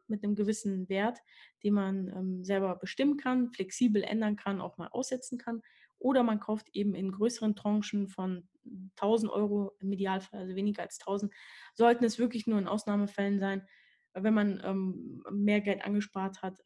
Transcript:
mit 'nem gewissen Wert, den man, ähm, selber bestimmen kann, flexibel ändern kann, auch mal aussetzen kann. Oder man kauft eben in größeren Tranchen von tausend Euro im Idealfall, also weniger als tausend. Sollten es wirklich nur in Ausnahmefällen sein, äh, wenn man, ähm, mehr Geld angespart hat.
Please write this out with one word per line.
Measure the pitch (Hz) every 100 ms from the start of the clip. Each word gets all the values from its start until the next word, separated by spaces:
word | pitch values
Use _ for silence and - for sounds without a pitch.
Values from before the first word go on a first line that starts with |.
| -
mit | 208
'nem | 208 208
gewissen | 208 220 202 190 180
Wert, | 196 220 247 _ - - _
den | 208
man, | 202 190 196 185
ähm, | - 185 185
selber | 180 196 190 180
bestimmen | 196 - 277 285
kann, | 254 254 240
flexibel | - 185 - 247 208
ändern | - 220 214 208
kann, | - 196
auch | 180 -
mal | 165
aussetzen | 240 262 254 - 247
kann. | - 233 - _ _ -
Oder | 254 262
man | 240 214
kauft | - 214 -
eben | - 208
in | 180 190
größeren | 190 220 233 220 208
Tranchen | 208 208 208 208 196
von | 190 185 180 - _ - 190 190 -
tausend | 202 226 220
Euro | - 208 208 196 -
im | 196
Idealfall, | 196 190 190 190 202
also | 185 185
weniger | 208 202
als | 175 -
tausend. | - 196 202 - - - -
Sollten | - 233 240
es | 233 226
wirklich | 233 240 214
nur | 214
in | 175
Ausnahmefällen | 214 - 202 202 202 196 202
sein, | 196 190 190 - _ _ _
äh, | -
wenn | 208
man, | 220 208 190
ähm, | 190 190 190 175 - - -
mehr | 202 202 208
Geld | 208 196
angespart | 202 208 208 196 190 190
hat. | 185 190